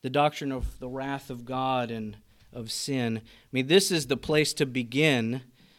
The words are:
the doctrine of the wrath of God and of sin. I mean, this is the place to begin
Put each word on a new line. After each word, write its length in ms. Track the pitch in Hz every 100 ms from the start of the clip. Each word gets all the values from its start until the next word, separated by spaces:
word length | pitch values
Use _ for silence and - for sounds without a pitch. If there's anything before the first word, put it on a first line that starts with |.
the 100 | 135
doctrine 400 | 135 147 - 143
of 280 | 131 120 -
the 100 | 127
wrath 420 | 131 135 139 -
of 140 | 123
God 460 | 120 131 131 127 120
and 260 | 113 107 104 - _ -
of 200 | - 117
sin. 460 | - - 135 117 110
I 300 | - - _
mean, 160 | 131 131
this 240 | 180 190
is 160 | 170 131
the 80 | 139
place 360 | - 151 151
to 120 | - 143
begin 760 | 127 117 131 156 131 113 127 123 _ -